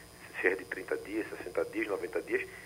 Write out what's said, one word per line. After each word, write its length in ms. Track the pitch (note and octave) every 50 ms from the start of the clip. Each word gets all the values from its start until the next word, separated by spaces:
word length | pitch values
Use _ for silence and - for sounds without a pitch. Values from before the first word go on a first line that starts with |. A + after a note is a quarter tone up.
| - - - - - - - -
seja 140 | - F#2 F#2+
de 80 | - -
trinta 320 | - - F#2+ F#2 - -
dias, 320 | - - - G#2+ A2 G2+ -
sessenta 360 | - E2 - F2+ F2+ - A#2
dias, 200 | - - A2 A2+
noventa 340 | G#2+ G2 F2+ F2+ F2+ - E2+
dias, 200 | - - A2+ B2+ - - - - -